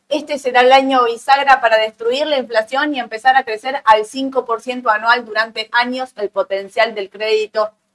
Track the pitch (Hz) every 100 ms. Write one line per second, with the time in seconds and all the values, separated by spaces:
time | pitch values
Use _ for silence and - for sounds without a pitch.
0 | _ 294 294 285 254 247 247 269 269 262
1 | 240 233 - 277 277 254 233 220 220 -
2 | 233 262 302 277 226 226 220 262 302 269
3 | 240 220 262 262 254 214 269 269 - 220
4 | 214 262 269 262 247 220 247 247 247 208
5 | 226 240 220 214 226 220 220 240 247 254
6 | 254 - 202 196 185 196 196 226 226 214
7 | 190 202 214 220 208 220 214 _ _